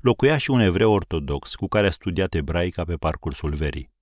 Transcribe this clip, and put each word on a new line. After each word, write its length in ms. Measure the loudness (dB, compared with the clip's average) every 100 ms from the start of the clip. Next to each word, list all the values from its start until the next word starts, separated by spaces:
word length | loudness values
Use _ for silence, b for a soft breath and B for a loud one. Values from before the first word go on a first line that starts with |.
locuia 360 | 2 2 2 2
și 140 | 2
un 100 | 4
evreu 320 | 4 4 4
ortodox 600 | 2 0 -6 -4 -6 -6
cu 140 | -8 -2
care 180 | 2 2
a 40 |
studiat 440 | 0 -4 -2 0
ebraica 500 | -2 -2 -2 -2 -4
pe 100 | -6
parcursul 600 | -2 -4 -4 -6 -6 -6
verii. 360 | -4 -4 -6 -12 _